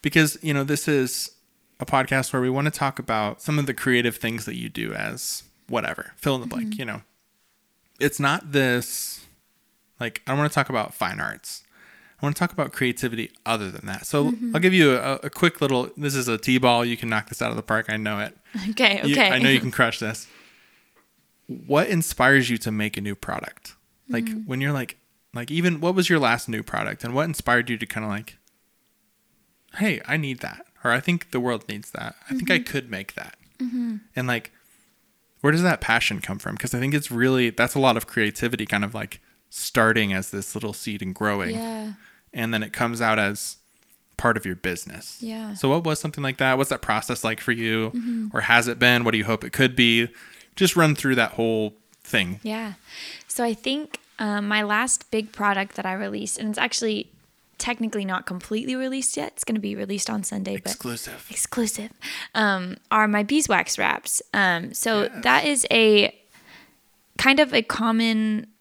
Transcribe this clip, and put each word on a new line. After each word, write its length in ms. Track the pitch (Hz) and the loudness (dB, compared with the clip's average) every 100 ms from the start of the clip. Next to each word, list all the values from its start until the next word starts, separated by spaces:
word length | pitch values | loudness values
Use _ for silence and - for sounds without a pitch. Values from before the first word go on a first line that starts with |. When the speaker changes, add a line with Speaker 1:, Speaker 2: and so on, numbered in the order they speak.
Speaker 1:
because, 340 | 147 165 151 - | 2 4 4 0
you 100 | 160 | -2
know, 120 | 143 | -2
this 220 | 139 143 - | 0 0 2
is 420 | 143 123 - - _ _ _ _ _ | 2 2 -4 -8 _ _ _ _ _
a 60 | - | -2
podcast 460 | 135 127 135 131 | 0 2 0 0
where 100 | 131 | -2
we 80 | 127 | 0
wanna 200 | 131 147 | 0 -2
talk 280 | - 139 - | -2 -4 -4
about 420 | 123 110 104 - | -4 -2 -2 -4
some 180 | - 151 | -2 -2
of 80 | 139 | -2
the 80 | |
creative 420 | 120 135 120 120 - | -2 2 4 2 -2
things 280 | 117 113 | -6 -6
that 120 | 110 120 | -8 -8
you 120 | 113 | -8
do 240 | - - | -6 -6
as 520 | - - 120 - - - _ - | -6 -8 -8 -8 -8 -12 _ -6
whatever, 440 | 117 - - - - | -4 -4 -6 -12 -6
fill 180 | 147 | -2
in 60 | 131 | -2
the 40 | 120 | -4
blank, 240 | 120 160 | -6 -6
Speaker 2:
Mm-hmm. 80 | 214 | -6
Speaker 1:
you 40 | |
know. 180 | 120 107 - _ _ _ _ _ _ _ _ _ | -8 -10 -14 _ _ _ _ _ _ _ _ _
It's 180 | 139 143 | -2 2
not 320 | 139 170 156 | 0 0 0
this, 720 | 143 131 123 120 - - - - _ _ _ _ _ _ _ | 2 2 0 -2 -8 -8 -12 -18 _ _ _ _ _ _ _
like, 240 | 117 - - | -8 -8 -2
I 80 | |
wanna 140 | 135 147 | 0 2
talk 180 | 147 131 | 2 0
about 240 | 123 104 | 0 -2
fine 260 | - 90 104 | -2 -4 -2
arts. 420 | 52 - - - _ _ - - _ _ | -6 -8 -14 -14 _ _ -20 -20 _ _
I 60 | 143 | -4
wanna 80 | |
talk 180 | 143 180 | 0 -2
about 200 | - 139 | -2 -4
creativity 600 | - 123 120 127 113 - _ | 0 -2 0 -4 -4 -8 _
other 240 | - 113 98 | -4 -2 -4
than 120 | 104 101 | -8 -10
that. 200 | 98 - | -10 -2
So 200 | 147 147 | 2 2
Speaker 2:
Mm-hmm. 240 | 233 240 | 0 -2
Speaker 1:
I'll 80 | 160 | 2
give 100 | 185 | 4
you 180 | 185 151 | 8 8
a, 220 | 127 131 135 | 6 0 -4
a 60 | 143 | -6
quick 300 | - 170 - | 2 0 2
little, 300 | 139 127 123 - | 2 2 0 -4
this 180 | 147 | -2
is 140 | 135 123 | -2 0
a 100 | 113 | 0
T-ball. 460 | - 127 127 120 | 4 6 6 4
You 120 | 120 117 | 2 -2
can 120 | 117 | 0
knock 200 | 110 - | -2 -2
this 140 | - | -4
out 80 | 117 | -4
of 60 | 113 | -4
the 80 | |
park. 220 | - 110 113 | 0 0 0
I 80 | 110 | -4
know 240 | 107 104 | -2 -4
it. 160 | 107 - _ 214 190 | -6 -10 _ -8 -6
Speaker 2:
Okay, 300 | 214 226 202 | 2 2 2
Speaker 1:
You, 100 | 285 | 2
Speaker 2:
okay. 160 | 285 208 | 4 4
Speaker 1:
I 80 | 127 | 4
know 80 | 127 | 4
you 100 | 135 | 4
can 140 | 123 | 2
crush 260 | - 117 - | 2 2 2
this. 300 | 110 110 - - - _ _ _ _ _ _ _ _ _ - | -6 -6 -12 -20 -20 _ _ _ _ _ _ _ _ _ -16
What 400 | 123 - 143 220 | -14 0 2 2
inspires 600 | 175 165 - 131 139 123 | 0 -2 4 6 6 4
you 100 | 113 | -2
to 120 | - | -2
make 260 | 107 107 - | -2 -2 -2
a 40 | |
new 140 | 101 98 | -6 -6
product? 580 | - - - - - - _ _ - | -6 -6 -8 -14 -20 -20 _ _ -6
Like, 160 | 240 226 | -4 -2
Speaker 2:
Mm. 200 | 220 208 | -6 -6
Speaker 1:
when 140 | 131 | -2
you're 120 | 139 | 0
like, 260 | 143 120 - _ _ _ | 0 -4 -12 _ _ _
like, 160 | 123 120 | -10 -4
even 300 | 160 175 156 | 0 2 2
what 140 | 170 | 2
was 140 | 190 180 | 2 2
your 100 | 165 | 2
last 300 | 123 120 - | 2 2 0
new 140 | 110 | -6
product 400 | - - 104 - | -4 -4 -4 -6
and 120 | 120 | -4
what 100 | 127 | -2
inspired 440 | 165 151 - 120 120 | -2 -2 2 2 2
you 60 | 113 | -6
to 80 | 113 | -6
kinda 220 | 113 107 | -6 -6
like, 280 | 104 107 - _ _ _ _ _ _ _ _ _ _ _ _ _ - | -6 -8 -20 _ _ _ _ _ _ _ _ _ _ _ _ _ -2
"Hey, 240 | 208 139 - | 0 0 -2
I 100 | 151 | -2
need 240 | 143 127 | -2 -6
that," 260 | - - - _ | -8 -12 -20 _
or, 60 | 123 | 2
"I 80 | 123 | 2
think 300 | 156 175 - | 2 0 0
the 100 | 127 | -2
world 260 | 123 113 - | 0 -2 -6
needs 220 | 104 - | -10 -10
that. 220 | - 113 - - | -10 -10 -12 -8
I 40 | |
think 160 | 262 180 | -6 0
I 80 | 180 | 0
Speaker 2:
Mm-hmm. 60 | 247 | 0
Speaker 1:
could 180 | 143 123 | -6 -4
make 240 | 98 98 | -10 -8
that." 220 | - - - _ _ | -12 -14 -18 _ _
Speaker 2:
Mm-hmm. 380 | 247 247 233 214 _ | -4 -2 -4 -6 _
Speaker 1:
And, 120 | - 127 | -4 -2
like, 240 | 117 - _ _ _ _ _ _ _ _ _ | -2 -4 _ _ _ _ _ _ _ _ _
where 120 | 143 | 2
does 100 | 160 | 4
that 180 | 180 156 | 2 2
passion 400 | - 113 - 98 | 2 2 2 -2
come 180 | - 101 | -6 -8
from? 180 | - 104 | -8 -6
'Cause 180 | 127 | -4
I 40 | 123 | -2
think 140 | 135 | 0
it's 160 | 147 147 | 0 0
really, 400 | 120 127 131 120 | 2 4 4 2
that's 240 | 107 117 | 2 2
a 40 | 143 | 4
lot 160 | 131 113 | 4 4
of 100 | - | 0
creativity 600 | - 107 - 120 113 107 | 0 0 0 -2 -2 -2
kind 180 | 104 | -2
of, 100 | 101 | -2
like, 260 | 110 107 - _ _ _ | -6 -10 -14 _ _ _
starting 640 | - - 131 110 113 104 | -10 -2 4 6 4 2
as 180 | 95 95 | 0 -4
this 240 | 101 - | -8 -8
little 180 | 107 107 | -6 -8
seed 300 | 101 - 104 | -8 -8 -6
and 120 | 95 | -6
growing. 400 | 185 107 202 - | -2 0 0 -2
Speaker 2:
Yeah. 380 | 226 226 220 214 202 - _ _ | -4 -6 -8 -10 -14 -20 _ _
Speaker 1:
And 200 | - 113 | -6 -2
then 80 | 113 | -2
it 100 | 107 | -4
comes 280 | - 120 117 | -4 -4 0
out 180 | 117 107 | 2 2
as 380 | 101 104 - - _ _ _ _ _ - | 2 -2 -8 -12 _ _ _ _ _ 0
part 200 | 120 110 | 2 2
of 100 | 98 | -2
your 80 | 90 | -4
business. 600 | 92 87 - - - - | -4 -4 -10 -14 -16 -12
Speaker 2:
Yeah. 340 | 226 220 220 | -10 -8 -10
Speaker 1:
So 140 | 202 135 | -2 2
what 160 | 156 | 2
was 140 | 165 151 | 2 -2
something 220 | 156 147 | -4 -4
like 140 | 139 127 | -6 0
that? 180 | 131 131 | 2 4
What's 140 | 139 | 2
that 100 | 131 | 0
process 440 | - 107 - 120 | 0 0 0 -2
like 160 | 113 110 | -2 -2
for 120 | - | -2
you? 380 | 117 113 113 110 | 0 2 0 0
Speaker 2:
Mm-hmm. 340 | 247 233 233 214 | -4 -4 -4 -2
Speaker 1:
Or 100 | 120 | -2
has 260 | 117 117 117 | 4 4 4
it 100 | 117 | 4
been? 260 | 123 120 | 6 6
What 60 | 117 | 4
do 60 | 110 | 2
you 60 | |
hope 200 | 104 110 | 0 -2
it 80 | 123 | -2
could 220 | - 131 127 | 2 2 6
be? 320 | 120 117 117 - - - - - | 6 6 2 -6 -20 -20 -20 2
Just 200 | 185 180 | 2 6
run 180 | 156 | 4
through 220 | 143 135 123 | 4 2 2
that 160 | 113 | 2
whole 420 | - 113 110 107 - _ _ | 2 0 2 -2 -6 _ _
thing. 380 | - 220 180 139 | -2 0 0 -4
Speaker 2:
Yeah. 320 | 220 220 220 180 - - - - - | -6 -8 -8 -14 -18 -16 -16 -16 -10
So 140 | - | -2
I 80 | 240 | -2
think, 460 | 214 262 277 294 - _ - | -2 -4 -4 -6 -14 _ -6
um, 280 | 214 208 202 | -4 -2 0
my 140 | 214 | 0
last 480 | 208 208 254 - - | 2 0 0 -2 -2
big 220 | 220 214 | -4 -4
product 420 | - 202 196 196 - | -2 0 0 -2 -6
that 80 | |
I 80 | 190 | -6
released, 440 | 190 196 208 208 - | -4 -6 -6 -6 -6
and 100 | 220 | -4
it's 80 | 208 | -2
actually 520 | 240 - 226 208 - _ _ _ _ - | -2 0 -2 -2 -6 _ _ _ _ -8
technically 460 | - 240 226 208 | -6 -2 -2 -4
not 200 | 190 185 - | -4 -4 -6
completely 480 | 180 - 214 254 254 | -10 -6 -6 -4 -4
released 400 | 262 269 262 - | -4 -2 -4 -4
yet. 160 | 294 | -6
It's 100 | - | -6
gonna 160 | - 214 | -4 -2
be 140 | 202 | -2
released 340 | 202 196 202 - | -6 -6 -4 -4
on 160 | 214 | -4
Sunday. 300 | - 104 95 98 | -4 -6 -6 -6
But 160 | 95 | -6
Speaker 1:
Exclusive. 540 | - 123 117 - - - | -8 -8 -8 -10 -14 -12
Speaker 2:
Exclusive. 600 | - - - 220 - 214 _ - - - | -6 -4 -2 -2 -2 -10 _ -12 -10 -6
Um, 420 | 220 208 190 180 185 _ | 0 0 0 -4 -10 _
are 160 | 214 214 | 2 4
my 140 | 208 | 2
beeswax 540 | 208 294 302 185 175 - | 2 2 4 2 2 0
wraps. 440 | - - - - - | 0 0 -2 -4 -2
Um, 400 | 208 185 170 185 | 0 2 2 -4
so 300 | - 226 214 | -4 0 0
Speaker 1:
Yes. 200 | 208 185 | 0 0
Speaker 2:
that 220 | 247 262 302 | 4 4 4
is 200 | 277 - | 0 4
a 440 | 226 220 208 202 _ _ - - - - _ _ _ _ - | 6 8 6 4 _ _ -20 -20 -20 -20 _ _ _ _ 0
kind 200 | 262 277 | 4 6
of 120 | 285 | 4
a 80 | 254 | 2
common 840 | 226 - 226 226 226 220 220 214 - _ | -2 -2 2 2 2 2 0 -2 -6 _